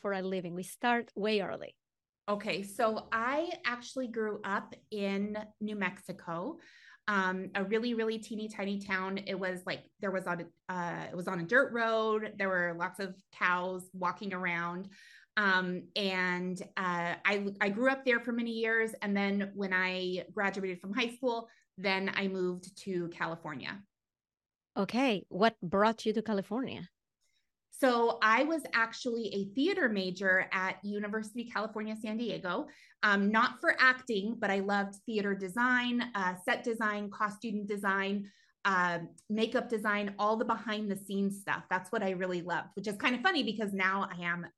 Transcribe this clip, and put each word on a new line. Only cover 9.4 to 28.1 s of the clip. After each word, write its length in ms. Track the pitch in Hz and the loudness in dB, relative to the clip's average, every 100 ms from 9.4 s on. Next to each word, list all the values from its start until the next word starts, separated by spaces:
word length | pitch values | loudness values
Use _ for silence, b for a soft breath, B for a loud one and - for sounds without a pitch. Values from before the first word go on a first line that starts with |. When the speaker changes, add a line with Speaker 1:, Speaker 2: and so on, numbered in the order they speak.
| 190 180 180 | -2 -4 -4
Speaker 2:
like, 200 | 156 - _ | -6 -8 _
there 100 | 202 | -4
was 160 | 190 185 | -2 -2
on 140 | 170 | -4
a, 320 | 170 - - | -6 -12 -8
uh, 320 | 180 170 165 156 | -4 -4 -4 -6
it 60 | 170 | -6
was 140 | 180 | -4
on 100 | 185 | -4
a 40 | |
dirt 280 | 165 247 269 | 4 4 6
road. 640 | 233 226 220 220 214 214 214 | 2 2 2 2 0 -2 -2
There 120 | 196 | 0
were 260 | 185 175 170 | 2 0 0
lots 220 | 180 180 | -4 -4
of 160 | 196 185 _ | -8 -8 _
cows 580 | - 185 180 180 185 185 | -2 2 2 0 -4 -8
walking 400 | 185 180 180 202 | -4 -2 -2 -4
around. 560 | 185 185 170 175 180 196 B B B B - | -2 -2 0 -2 -4 -10 B B B B 0
Um, 460 | 202 185 180 180 - - | 4 4 2 -2 -4 -2
and, 640 | 196 185 185 180 185 185 196 - | 0 2 2 0 -2 -4 -6 -2
uh, 400 | 185 175 170 165 | 0 0 0 0
I, 300 | 190 208 202 202 | 2 2 0 0
I 80 | 202 | 0
grew 200 | 202 262 | 4 4
up 140 | 269 | 4
there 160 | 262 240 | 4 2
for 140 | 240 | 2
many 180 | 233 233 | -2 -2
years. 420 | 226 220 226 226 214 | 0 2 2 2 0
And 140 | 208 202 | 0 2
then 360 | 202 202 196 | 2 2 0
when 180 | 202 196 | -2 0
I 540 | 185 185 185 185 180 - | 2 2 0 -2 -2 -4
graduated 480 | 208 196 196 190 180 | -2 0 0 -4 -4
from 120 | 196 | -4
high 220 | 220 233 240 | -2 -2 0
school, 320 | 262 226 226 b b - | -2 -2 -4 b b -4
then 340 | 196 190 196 - | 0 2 2 0
I 120 | 196 | 0
moved 500 | 190 180 180 180 - | 0 0 -2 -8 -12
to 260 | - 180 170 | -4 -2 -4
California. 720 | - 165 165 156 135 71 202 - _ _ _ _ _ _ _ _ - | -4 -4 -4 -6 -8 -8 -10 -14 _ _ _ _ _ _ _ _ -4
Speaker 1:
Okay. 480 | 190 233 269 196 - | -2 2 2 2 -2
What 260 | 175 220 220 | 2 2 2
brought 440 | 175 196 214 220 214 | 0 4 4 4 0
you 80 | |
to 80 | 214 | 0
California? 680 | 214 202 190 226 254 - 180 _ _ _ _ _ _ _ _ | 0 -2 -2 -4 -4 -8 -12 _ _ _ _ _ _ _ _
Speaker 2:
So 480 | - 262 240 233 | 0 4 4 4